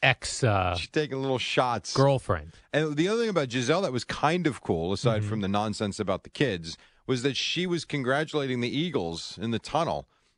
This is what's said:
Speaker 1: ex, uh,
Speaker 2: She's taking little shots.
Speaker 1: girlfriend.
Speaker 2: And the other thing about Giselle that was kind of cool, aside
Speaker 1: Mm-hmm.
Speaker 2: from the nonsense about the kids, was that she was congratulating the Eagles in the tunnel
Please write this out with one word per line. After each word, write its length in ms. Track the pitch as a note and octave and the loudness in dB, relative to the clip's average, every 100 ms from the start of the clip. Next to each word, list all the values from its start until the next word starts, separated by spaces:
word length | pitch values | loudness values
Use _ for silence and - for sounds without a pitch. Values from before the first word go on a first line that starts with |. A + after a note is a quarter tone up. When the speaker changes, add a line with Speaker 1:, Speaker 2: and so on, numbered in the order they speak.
Speaker 1:
ex, 400 | C3+ - - - | 2 2 -4 0
uh, 320 | A#2+ G2+ F2+ | 2 4 2
Speaker 2:
She's 140 | F2 - | -2 -2
taking 320 | D#3+ C#3 C3+ | -2 -2 -2
little 160 | C3+ B2+ | 0 -2
shots. 560 | - - B2+ A2+ - | 0 2 2 0 -2
Speaker 1:
girlfriend. 580 | C3 C#3 C3 - E2+ D#2+ - _ | 4 6 4 2 -2 -2 -18 _
Speaker 2:
And 240 | C#3+ D#3 D3 | 0 0 2
the 100 | F3+ | 2
other 140 | A3+ | 2
thing 100 | A3+ | 0
about 220 | E3+ C3 | 0 0
Giselle 300 | B2+ A#2+ E3+ | -2 2 2
that 100 | F3 | 2
was 120 | B2+ | -2
kind 420 | - - D3 F3+ D3+ | -4 0 2 2 0
of 140 | - | -2
cool, 300 | - E2+ E2+ | -2 0 0
aside 280 | G2 A#2+ G#2+ | 2 2 0
Speaker 1:
Mm-hmm. 80 | G#2 | -2
Speaker 2:
from 120 | G#2+ | -2
the 60 | F#2+ | 0
nonsense 520 | G2+ G#2+ G2+ G#2 F#2 | 0 0 -2 -4 -2
about 240 | G2 F#2 | -2 -2
the 60 | - | -6
kids, 460 | - C#3 F2+ E2 - - _ - | -2 0 0 -8 -14 -20 _ -4
was 160 | B2+ | 0
that 140 | C3+ B2 | 0 -2
she 300 | - E3 F3+ | -2 -2 -2
was 180 | E3+ | -2
congratulating 760 | - C#3+ B2 C#3+ D#3+ D3+ C3+ B2 | -4 -4 0 0 0 -2 0 0
the 160 | A#2+ C3+ | 0 0
Eagles 640 | F3 C3+ E2+ E2 - - | -2 -2 -2 -6 -10 -8
in 120 | A2+ | -4
the 60 | A2 | -4
tunnel 480 | - D#3 D3+ D2 - _ _ | -2 -2 0 -2 -8 _ _